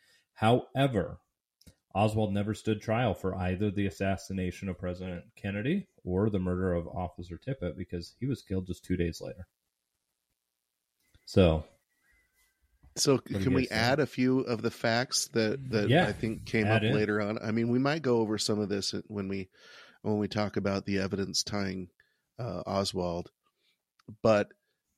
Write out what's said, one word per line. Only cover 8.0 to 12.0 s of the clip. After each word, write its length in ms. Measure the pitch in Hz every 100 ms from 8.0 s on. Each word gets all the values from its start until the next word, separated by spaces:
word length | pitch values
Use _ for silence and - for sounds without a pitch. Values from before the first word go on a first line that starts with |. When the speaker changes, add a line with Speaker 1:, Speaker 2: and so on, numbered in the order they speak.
| 82 -
Speaker 1:
he 60 | 135
was 160 | 127
killed 240 | - 95 92
just 180 | 87
two 120 | - 87
days 240 | 85 -
later. 260 | - - - _ _ _ _ _ _ _ _ _ _ _ _ _ _ _ _ _
So, 400 | - 104 87 80 - _ _ _